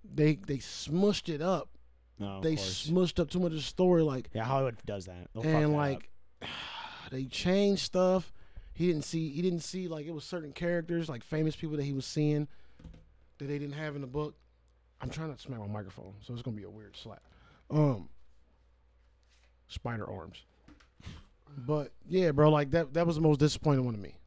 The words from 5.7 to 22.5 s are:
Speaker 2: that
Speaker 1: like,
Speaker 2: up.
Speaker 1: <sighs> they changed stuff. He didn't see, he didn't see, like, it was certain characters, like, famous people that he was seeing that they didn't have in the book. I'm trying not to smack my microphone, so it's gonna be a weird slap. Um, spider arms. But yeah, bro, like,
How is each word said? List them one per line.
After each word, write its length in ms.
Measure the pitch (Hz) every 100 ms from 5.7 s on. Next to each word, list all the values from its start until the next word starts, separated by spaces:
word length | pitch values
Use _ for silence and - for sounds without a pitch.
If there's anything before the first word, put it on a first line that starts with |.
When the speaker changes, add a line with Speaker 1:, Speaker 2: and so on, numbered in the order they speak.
Speaker 2:
that 40 | 147
Speaker 1:
like, 320 | 143 135 - - - -
Speaker 2:
up. 80 | - - - -
Speaker 1:
<sighs> 340 | - - -
they 140 | 131 131
changed 560 | - 180 196 202 196
stuff. 480 | - 185 185 185 - - - - -
He 140 | - 175
didn't 160 | 156
see, 260 | 139 165 160
he 120 | 143
didn't 180 | 185 170
see, 260 | - 185 180
like, 180 | 160 151
it 60 |
was 100 | 160
certain 280 | - 180 151
characters, 560 | - 175 175 165 170 160
like, 140 | 123
famous 320 | - 156 156 -
people 220 | 160 151
that 60 |
he 100 | 143
was 120 | 135 -
seeing 420 | 156 151 147 147 - - - - - - - - _
that 80 | 139
they 140 | 143
didn't 160 | 143 143
have 200 | 156 143
in 60 |
the 60 | 135
book. 280 | 143 151 - _ _ _ _ _ _
I'm 80 | 123
trying 180 | 156 160
not 100 | 127
to 60 |
smack 160 | - 120
my 80 | 101
microphone, 460 | 107 92 - 95 101
so 120 | 107
it's 80 | 120
gonna 160 | 120 107
be 60 |
a 60 | 95
weird 260 | 104 104 -
slap. 240 | 113 101 _ - - - _
Um, 400 | 151 147 110 71 - - - _ _ _ _ _ _ _ _ _ _ _ _ _
spider 420 | - 123 113 98
arms. 340 | 95 85 - _ _ - - _ _ - - - _ _ 143
But 340 | 123 151 135 - -
yeah, 220 | 185 180
bro, 180 | 139
like, 220 | 151